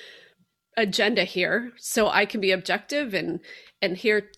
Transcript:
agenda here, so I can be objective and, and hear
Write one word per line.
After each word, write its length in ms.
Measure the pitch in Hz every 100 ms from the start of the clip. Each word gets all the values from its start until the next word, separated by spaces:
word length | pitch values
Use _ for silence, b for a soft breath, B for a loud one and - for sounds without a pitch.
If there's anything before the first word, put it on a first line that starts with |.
| B B B B _ _ _ -
agenda 460 | 214 185 208 233
here, 480 | 175 185 175 190 240 -
so 320 | - - 214
I 160 | 190
can 160 | 208 220
be 120 | 190
objective 600 | 185 185 - - 285 277
and, 280 | 190 165 160 B B B -
and 160 | 196 180
hear 320 | 226 214 202